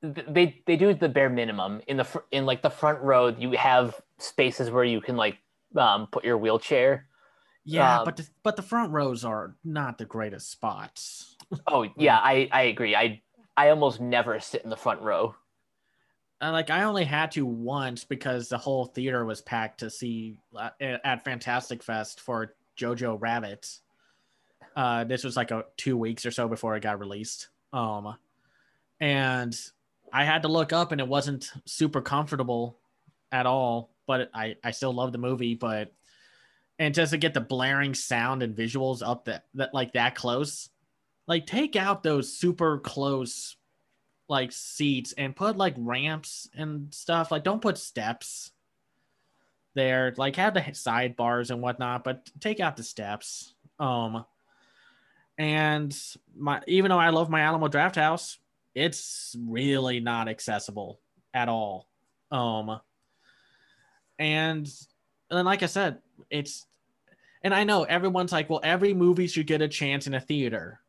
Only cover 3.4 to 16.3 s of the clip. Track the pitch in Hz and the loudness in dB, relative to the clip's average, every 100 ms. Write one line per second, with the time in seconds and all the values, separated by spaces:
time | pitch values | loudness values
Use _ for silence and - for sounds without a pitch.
3.4 | 123 123 131 127 123 - - _ - - | 0 2 6 6 4 -2 -16 _ -14 0
4.4 | 131 - 123 120 123 113 - 123 107 98 | 0 2 0 2 4 2 -2 0 0 -2
5.4 | _ _ _ - 123 101 107 - 117 117 | _ _ _ 4 6 4 0 -4 0 2
6.4 | 110 113 - 139 127 139 - _ _ _ | 4 2 2 4 4 2 -4 _ _ _
7.4 | _ _ - 160 135 120 117 165 156 _ | _ _ -6 4 6 6 2 -4 -10 _
8.4 | 220 214 190 233 220 151 139 120 120 107 | -4 -2 -2 -2 0 0 0 -2 -4 -4
9.4 | 101 - 165 151 139 117 110 110 107 98 | -6 -10 -8 -4 -4 -6 -10 -6 -8 -8
10.4 | - - 110 101 104 - - - - _ | -14 -6 -6 -6 -12 -14 -16 -16 -20 _
11.4 | - - - 139 110 - 147 113 120 135 | -12 -6 0 2 0 2 6 8 6 4
12.4 | 135 131 127 104 113 104 117 110 _ _ | 4 4 2 2 2 4 2 0 _ _
13.4 | _ - 147 156 147 113 123 123 120 107 | _ 4 6 8 6 2 0 0 2 -2
14.4 | - - 113 110 - 98 107 92 110 - | -4 -6 -6 -4 0 0 0 0 0 -2
15.4 | _ _ _ _ _ _ _ _ _ | _ _ _ _ _ _ _ _ _